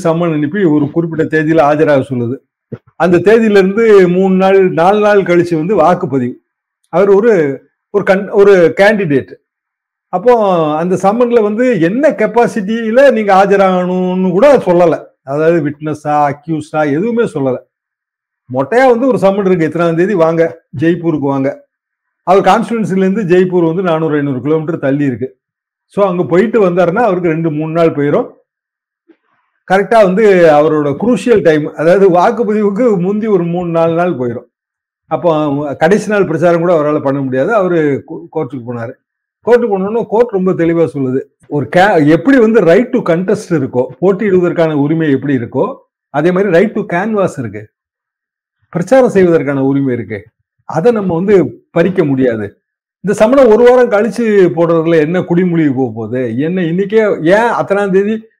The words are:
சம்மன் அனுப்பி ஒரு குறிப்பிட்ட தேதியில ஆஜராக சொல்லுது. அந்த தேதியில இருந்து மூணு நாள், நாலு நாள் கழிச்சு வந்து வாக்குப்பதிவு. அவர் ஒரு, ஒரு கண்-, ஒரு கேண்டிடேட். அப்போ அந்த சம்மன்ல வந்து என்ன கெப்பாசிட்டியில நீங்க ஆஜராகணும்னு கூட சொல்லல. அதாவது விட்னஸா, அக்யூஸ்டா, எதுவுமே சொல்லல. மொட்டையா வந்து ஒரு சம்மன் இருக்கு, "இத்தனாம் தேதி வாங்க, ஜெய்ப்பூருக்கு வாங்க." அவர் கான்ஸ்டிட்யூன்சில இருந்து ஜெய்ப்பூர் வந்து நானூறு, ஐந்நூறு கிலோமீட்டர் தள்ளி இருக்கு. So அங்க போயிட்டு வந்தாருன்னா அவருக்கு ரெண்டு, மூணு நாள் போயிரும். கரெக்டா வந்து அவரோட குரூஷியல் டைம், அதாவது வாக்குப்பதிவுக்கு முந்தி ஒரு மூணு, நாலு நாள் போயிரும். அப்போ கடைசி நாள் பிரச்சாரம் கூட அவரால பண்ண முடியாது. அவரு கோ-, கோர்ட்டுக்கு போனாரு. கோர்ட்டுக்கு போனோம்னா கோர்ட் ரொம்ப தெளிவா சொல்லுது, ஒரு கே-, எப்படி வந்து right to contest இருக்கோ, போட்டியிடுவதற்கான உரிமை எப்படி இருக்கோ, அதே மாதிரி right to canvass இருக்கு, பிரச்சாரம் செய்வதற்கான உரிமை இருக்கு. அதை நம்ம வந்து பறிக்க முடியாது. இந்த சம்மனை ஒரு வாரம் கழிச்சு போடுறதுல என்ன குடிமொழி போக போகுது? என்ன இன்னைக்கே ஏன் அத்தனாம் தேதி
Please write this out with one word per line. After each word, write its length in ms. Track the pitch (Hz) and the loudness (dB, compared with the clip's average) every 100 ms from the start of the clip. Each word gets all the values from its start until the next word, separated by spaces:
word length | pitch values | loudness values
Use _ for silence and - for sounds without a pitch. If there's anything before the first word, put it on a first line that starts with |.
சம்மன் 300 | 190 165 175 | -2 -2 -2
அனுப்பி 300 | 156 147 208 | -2 -4 -2
ஒரு 280 | 185 151 143 | 0 0 0
குறிப்பிட்ட 320 | - 165 160 | -4 -4 -4
தேதியில 380 | 156 156 156 160 | -2 -2 0 2
ஆஜராக 420 | 147 151 156 143 123 | 2 2 2 0 -2
சொல்லுது. 260 | 123 120 135 _ _ _ - _ - | -4 -6 -8 _ _ _ -20 _ -4
அந்த 220 | 170 175 | 0 2
தேதியில 400 | 180 226 226 202 | 4 2 4 2
இருந்து 520 | 190 202 226 202 180 | 2 2 4 4 4
மூணு 260 | 180 190 185 | 2 0 2
நாள், 340 | 190 196 185 | 2 2 2
நாலு 300 | 151 170 208 | 2 2 2
நாள் 220 | 208 208 | 2 0
கழிச்சு 340 | 165 175 170 165 | 2 0 0 -2
வந்து 260 | 165 214 | -2 0
வாக்குப்பதிவு. 520 | 156 180 170 135 123 - _ _ _ _ _ | 2 0 -2 -4 -4 -8 _ _ _ _ _
அவர் 200 | 165 202 | 0 2
ஒரு, 520 | 196 233 202 147 135 _ _ _ | 4 4 2 0 -6 _ _ _
ஒரு 140 | 208 | -2
கண்-, 260 | 190 190 202 | 0 0 0
ஒரு 440 | 208 202 190 165 - | 2 4 6 4 4
கேண்டிடேட். 640 | 196 220 185 139 - - _ _ _ _ _ _ _ | 2 2 0 -2 -4 -12 _ _ _ _ _ _ _
அப்போ 260 | 185 220 240 202 180 156 151 | -2 2 2 2 0 0 -2
அந்த 200 | 180 185 | -2 -2
சம்மன்ல 460 | 190 233 240 240 | 0 0 2 2
வந்து 400 | 208 214 254 220 | 0 0 0 0
என்ன 280 | 165 220 294 | 0 0 0
கெப்பாசிட்டியில 1040 | - 214 226 233 233 190 226 226 233 277 | 0 -2 0 0 -2 -6 -4 -2 2 4
நீங்க 340 | 220 208 190 196 | 2 2 2 4
ஆஜராகணும்னு 840 | 196 190 185 180 185 185 185 185 | 2 2 0 -2 -2 -2 -2 0
கூட 260 | 175 277 269 | 2 4 4
சொல்லல. 520 | - 175 175 143 - _ | 2 2 2 0 -6 _
அதாவது 460 | - 143 160 170 147 | -8 -2 0 0 -2
விட்னஸா, 460 | 143 151 151 151 147 | -6 -8 -8 -4 0
அக்யூஸ்டா, 640 | 147 139 - 156 147 156 151 | 0 -4 -8 -8 -6 -4 -2
எதுவுமே 360 | 139 220 226 | -2 -2 -2
சொல்லல. 340 | 220 151 135 123 - _ _ _ _ _ _ _ - | -2 -2 -4 -4 -8 _ _ _ _ _ _ _ -8
மொட்டையா 360 | 123 135 233 262 | -6 -2 2 2
வந்து 180 | 233 269 | 2 0
ஒரு 100 | 214 | 2
சம்மன் 280 | 190 196 190 | 0 0 0
இருக்கு, 220 | 180 156 | 0 0
"இத்தனாம் 280 | 165 170 165 | -2 -2 0
தேதி 180 | 185 | 0
வாங்க, 500 | 202 160 165 165 - _ 135 | 0 0 0 -2 -4 _ -4
ஜெய்ப்பூருக்கு 500 | 160 180 165 151 139 | -2 -2 -2 -4 -2
வாங்க." 400 | 139 135 - _ _ _ _ _ _ | -2 -4 -6 _ _ _ _ _ _
அவர் 200 | - 196 | 0 2
கான்ஸ்டிட்யூன்சில 540 | 185 208 214 233 180 190 | 2 0 0 -4 -4 -2
இருந்து 260 | 190 196 | -2 -2
ஜெய்ப்பூர் 420 | 185 180 185 180 165 | 0 2 2 0 0
வந்து 160 | 165 | 0
நானூறு, 340 | 185 160 160 147 | -2 -2 -2 -2
ஐந்நூறு 260 | 143 127 | -2 -4
கிலோமீட்டர் 380 | 127 160 156 165 | -2 -2 -2 -4
தள்ளி 260 | 143 139 143 | -4 -2 -2
இருக்கு. 340 | 117 127 _ _ _ _ _ _ | -4 -8 _ _ _ _ _ _
So 200 | - 196 | -2 -2
அங்க 180 | 175 | -2
போயிட்டு 460 | 151 170 220 226 185 | 0 0 2 0 0
வந்தாருன்னா 340 | 175 170 185 | 2 0 0
அவருக்கு 260 | 247 185 175 | 0 0 -2
ரெண்டு, 220 | 160 165 | -2 -4
மூணு 200 | 147 156 | -4 -4
நாள் 180 | 160 165 | 0 0
போயிரும். 400 | 139 143 170 - - _ _ _ _ _ _ _ _ _ _ _ _ - | 0 -2 -2 -6 -12 _ _ _ _ _ _ _ _ _ _ _ _ -2
கரெக்டா 320 | 185 196 233 | -2 2 2
வந்து 460 | 196 185 220 185 170 | 2 4 4 6 6
அவரோட 440 | 147 156 151 143 135 | 4 2 0 -2 -2
குரூஷியல் 440 | 208 240 247 220 | -2 -2 2 2
டைம், 320 | 160 156 151 | 2 0 -2
அதாவது 360 | - 156 196 190 | -2 0 4 4
வாக்குப்பதிவுக்கு 920 | 175 190 220 208 214 202 196 254 196 | 4 2 0 -2 -2 -2 0 0 0
முந்தி 280 | 175 208 220 | -2 -4 -2
ஒரு 160 | 196 | -2
மூணு, 280 | 170 170 175 | -2 -4 -4
நாலு 240 | 165 165 165 | -2 0 0
நாள் 180 | 180 | -2
போயிரும். 340 | 143 123 117 - _ _ _ _ _ _ | -4 -6 -8 -14 _ _ _ _ _ _
அப்போ 220 | 160 170 156 151 139 147 131 | -4 0 0 -2 -4 -6 -2
கடைசி 340 | 160 208 208 | 0 0 0
நாள் 160 | 208 180 | -2 -2
பிரச்சாரம் 340 | 160 175 170 | 0 0 0
கூட 140 | 170 | 0
அவரால 280 | 170 147 151 | 0 0 -2
பண்ண 200 | 139 139 | -2 -4
முடியாது. 320 | 135 131 147 | -4 -2 0
அவரு 500 | 226 185 175 151 131 - | 0 0 0 0 -2 -6
கோ-, 180 | - 170 | -16 -12
கோர்ட்டுக்கு 320 | 160 147 135 117 | -8 -8 -10 -10
போனாரு. 240 | 120 117 - _ _ _ _ - | -10 -10 -14 _ _ _ _ 0
கோர்ட்டுக்கு 280 | 240 226 | 2 2
போனோம்னா 320 | 196 190 233 208 | -2 -4 -4 -2
கோர்ட் 220 | 208 240 | -2 0
ரொம்ப 220 | 196 185 | -2 -2
தெளிவா 360 | 165 165 170 160 | 0 0 0 -2
சொல்லுது, 260 | 147 131 127 - _ - | -2 -4 -4 -8 _ -8
ஒரு 220 | 147 127 175 | -6 -2 2
கே-, 320 | 190 185 147 | 2 2 4
எப்படி 300 | 160 - 277 | 2 4 4
வந்து 240 | 220 226 | 4 4
right 280 | 170 180 247 | 4 2 2
to 260 | 247 - 165 | -2 -2 -2
contest 320 | 190 170 - | -2 -4 -4
இருக்கோ, 360 | 160 127 123 131 - | -4 -2 -4 -4 -2
போட்டியிடுவதற்கான 720 | 180 185 214 185 175 165 160 | -2 0 0 0 0 0 0
உரிமை 400 | 151 143 165 156 | 0 -2 -2 0
எப்படி 260 | 135 143 135 | 0 0 -4
இருக்கோ, 380 | 113 120 196 269 _ _ _ | -4 -4 -4 -6 _ _ _
அதே 220 | 139 160 | -4 -2
மாதிரி 280 | 175 202 170 | 0 0 2
right 120 | 214 220 | 0 -2
to 100 | 196 | -6
canvass 440 | 170 208 214 185 - | -6 -4 -2 -4 -4
இருக்கு, 320 | 117 104 104 _ _ _ _ _ _ _ _ _ _ | -12 -12 -16 _ _ _ _ _ _ _ _ _ _
பிரச்சாரம் 400 | 170 175 262 247 | -8 0 2 2
செய்வதற்கான 540 | 196 185 165 139 139 | 2 2 2 0 -2
உரிமை 300 | 135 139 135 | 0 0 -2
இருக்கு. 320 | 120 110 107 - _ _ _ | -4 -6 -12 -14 _ _ _
அதை 280 | - - 190 | -10 -2 0
நம்ம 240 | 226 190 165 | 0 -2 -4
வந்து 480 | 196 202 135 - _ | 2 2 0 -6 _
பறிக்க 320 | - 180 185 | -2 -2 0
முடியாது. 580 | 156 131 131 113 101 - _ _ _ _ | 0 0 0 -2 -6 -12 _ _ _ _
இந்த 220 | 180 202 214 | -6 0 2
சம்மனை 220 | 277 254 | 4 4
ஒரு 160 | 214 | 6
வாரம் 280 | 240 254 240 | 6 4 2
கழிச்சு 340 | 202 226 190 226 202 180 147 | 0 -2 -2 0 2 2 2
போடுறதுல 440 | 170 165 160 165 | 0 0 2 2
என்ன 220 | 151 180 | 2 -2
குடிமொழி 520 | - 170 185 170 151 | -2 0 0 0 0
போக 180 | 127 131 110 | 0 -4 -6
போகுது? 420 | 110 127 123 113 | -8 -6 -4 -4
என்ன 240 | 156 185 | -4 -4
இன்னைக்கே 400 | 170 175 196 220 214 - 156 | -4 -4 -2 0 0 0 0
ஏன் 260 | 202 233 | 2 2
அத்தனாம் 400 | 151 147 196 202 | -2 -2 -2 0
தேதி 320 | 185 202 220 - | 0 0 -4 -10